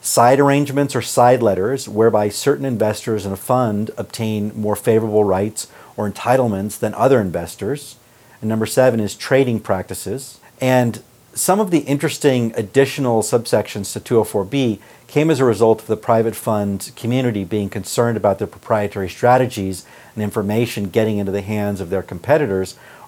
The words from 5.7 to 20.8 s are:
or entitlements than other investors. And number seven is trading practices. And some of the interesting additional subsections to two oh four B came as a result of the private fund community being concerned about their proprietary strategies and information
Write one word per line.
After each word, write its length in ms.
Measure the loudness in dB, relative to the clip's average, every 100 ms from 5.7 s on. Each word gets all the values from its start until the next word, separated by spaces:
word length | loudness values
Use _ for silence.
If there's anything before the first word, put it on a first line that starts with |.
| -18 -14 -6
or 140 | -6
entitlements 720 | -4 0 2 2 -2 -4 -4
than 140 | -6
other 260 | 0 2 4
investors. 760 | 2 -4 -8 -8 -6 -6 -10 -20 _ _ _ -10
And 80 | -4
number 160 | -2 0
seven 340 | 4 4 4
is 160 | -2 -6
trading 440 | 0 2 2 0
practices. 800 | -2 -4 -4 -8 -8 -8 -10 -20 -20 -4
And 420 | 2 4 2 -2 -12 _ _
some 260 | -4 0 2
of 120 | 2
the 80 | 0
interesting 720 | 0 -2 -2 0 2 2 0 -2
additional 640 | 0 2 2 2 0 0
subsections 720 | 2 -2 0 -2 0 -6 -8
to 60 | -8
two 180 | 0 2
oh 60 |
four 200 | 2 -2
B 360 | -2 0 0 -2 -8 -20 -6
came 220 | 0 2
as 100 | 4
a 60 | 2
result 360 | 4 4 4
of 60 | 0
the 100 | -4
private 380 | 2 2 2 -2
fund 560 | -2 -2 -2 -4 -8 -8
community 480 | -4 -2 0 -2
being 260 | -4 -4 -4
concerned 480 | -8 -4 0 0 0
about 220 | 0 0
their 80 | -4
proprietary 640 | -8 -4 -2 -2 -4 -8
strategies 760 | 0 2 4 2 -4 -6 -8 -14 -20 -12 -6
and 80 |
information 640 | -4 -2 -2 0 -2 -4